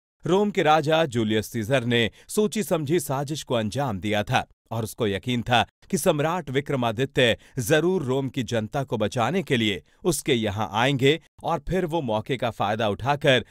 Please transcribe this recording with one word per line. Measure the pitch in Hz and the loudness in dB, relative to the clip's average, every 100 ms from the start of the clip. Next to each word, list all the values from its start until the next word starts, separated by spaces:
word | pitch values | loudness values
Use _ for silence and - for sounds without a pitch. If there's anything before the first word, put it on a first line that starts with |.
| _ _ 147 | _ _ 0
रोम | 185 208 | 0 2
के | 196 | 2
राजा | 151 156 131 160 160 | 4 4 4 2 2
जूलियस | 117 110 107 104 | 0 2 0 0
सीजर | 117 104 135 | -6 0 0
ने | 120 120 110 - - | 2 2 2 -2 -4
सोची | - 214 220 | 0 0 0
समझी | - 170 139 170 | -2 -2 0 0
साजिश | 147 135 143 156 | 0 -4 -4 -8
को | - | -2
अंजाम | 120 107 123 139 98 | -2 0 -2 -4 -4
दिया | 104 104 | -2 -2
था | 104 123 - _ _ | 2 0 -2 _ _
और | 113 | -6
उसको | 110 - 110 | -6 -2 -2
यकीन | 95 123 123 | -2 -2 -4
था | 113 120 101 _ _ | 2 2 2 _ _
कि | 196 | -2
सम्राट | 190 151 151 180 143 | 0 0 -2 -4 -4
विक्रमादित्य | 131 143 135 120 107 135 - 120 98 - - | -4 -2 -2 -2 -2 -2 2 2 2 -4 -8
जरूर | 104 156 170 190 | 0 2 2 0
रोम | 127 131 135 | 0 -2 -2
की | 135 | -4
जनता | 117 117 107 147 | -4 -4 -2 -6
को | 131 117 | -4 -2
बचाने | 107 123 113 185 | -2 0 0 -2
के | 143 131 | 0 0
लिए | 107 92 - _ | 2 -2 -8 _
उसके | 185 - - | -4 -2 0
यहाँ | 123 107 101 107 | 0 0 -2 -2
आएंगे | 104 127 139 135 160 - _ | 0 2 4 2 2 -4 _
और | 135 160 - | -4 -4 -2
फिर | 180 175 | -2 -2
वो | 165 | -2
मौके | 127 107 - 123 | -2 -4 -2 -4
का | 120 | -4
फायदा | - 104 110 110 | -2 -2 0 -2
उठाकर | 98 113 143 147 127 - | -2 -2 2 4 2 0